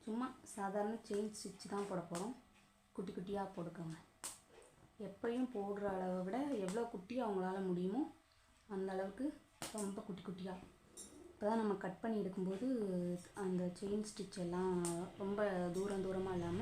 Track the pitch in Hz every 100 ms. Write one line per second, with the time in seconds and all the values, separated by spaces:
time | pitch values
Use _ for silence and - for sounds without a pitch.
0 | - 220 262 - - - 196 202 208 226
1 | - 202 214 - 202 - 175 202 202 185
2 | 170 175 202 262 - - - - _ -
3 | 190 - 180 196 190 190 170 170 165 160
4 | - - - - - - - - - -
5 | 196 190 233 240 254 208 202 202 202 190
6 | 185 185 185 233 294 254 190 208 233 202
7 | 180 240 233 190 185 190 190 175 180 220
8 | 320 - _ - - - - 196 190 190
9 | 196 196 277 - - - - 214 196 202
10 | - 180 - 185 185 185 - - - -
11 | - - - - 208 226 214 190 190 180
12 | 233 220 185 185 185 196 254 254 202 180
13 | 175 175 - - 190 180 180 180 196 208
14 | 214 - 185 - 175 175 185 180 175 170
15 | 185 - 196 202 208 185 175 175 196 196
16 | 185 190 190 180 170 175